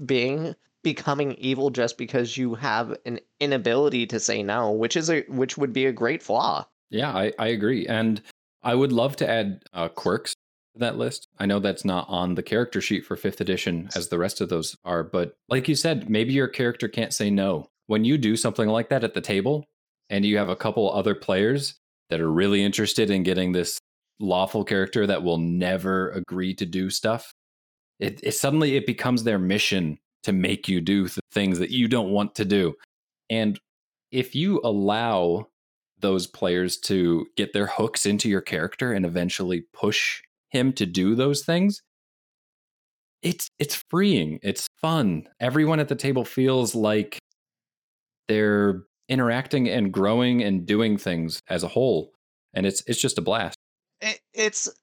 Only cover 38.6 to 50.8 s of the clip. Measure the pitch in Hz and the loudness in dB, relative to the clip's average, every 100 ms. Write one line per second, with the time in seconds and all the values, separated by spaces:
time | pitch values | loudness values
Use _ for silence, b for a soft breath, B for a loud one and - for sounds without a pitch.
38.6 | 85 - 127 104 90 87 87 - 90 90 | -4 -4 -2 0 0 0 -2 -2 -2 -4
39.6 | - - 104 - - - - _ _ 131 | -6 -4 -2 0 -2 -6 -12 _ _ 0
40.6 | 131 127 98 92 95 113 135 143 - 170 | 0 0 -2 0 2 2 2 0 0 2
41.6 | 196 202 _ _ _ _ _ _ _ _ | 2 0 _ _ _ _ _ _ _ _
42.6 | _ _ _ _ _ _ 170 180 - - | _ _ _ _ _ _ -4 -4 -6 -4
43.6 | 147 - - 175 202 139 78 80 101 - | -4 -4 -4 2 4 4 0 -4 -4 -4
44.6 | - _ 160 165 107 78 - - 123 143 | -6 _ -2 2 2 0 -6 -6 -2 2
45.6 | 151 156 143 143 139 131 113 - 131 131 | 2 2 0 -2 0 0 0 0 2 4
46.6 | 113 117 107 107 104 - - _ _ _ | 2 2 2 2 0 -6 -20 _ _ _
47.6 | _ _ _ _ _ _ - 107 107 104 | _ _ _ _ _ _ -2 2 4 4
48.6 | 101 92 - _ - 127 120 120 135 143 | 4 2 -4 _ -4 0 2 0 0 2
49.6 | 120 117 101 92 98 117 123 123 104 95 | 2 2 0 2 2 4 4 4 2 0
50.6 | 85 104 | 2 2